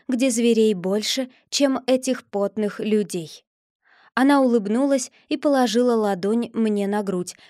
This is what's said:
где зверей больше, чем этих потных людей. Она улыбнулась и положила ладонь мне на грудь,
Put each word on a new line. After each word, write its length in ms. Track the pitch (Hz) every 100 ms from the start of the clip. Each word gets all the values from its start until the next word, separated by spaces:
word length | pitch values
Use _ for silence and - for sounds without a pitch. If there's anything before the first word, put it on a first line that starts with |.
| -
где 200 | 247 262
зверей 440 | 226 233 226 220
больше, 560 | 185 185 208 214 - 254 _ _
чем 300 | - 277 262 -
этих 380 | 262 262 247
потных 560 | - 202 196 214 208 -
людей. 640 | 214 214 202 180 156 - _ _ _ _ _ _ _
Она 280 | - 269 285
улыбнулась 680 | 262 233 202 226 277 269 - _ -
и 80 | 302
положила 580 | 302 269 247 226 247
ладонь 540 | 226 208 190 196 233 233
мне 340 | 226 220 208 196
на 140 | 208
грудь, 340 | 202 180 185 -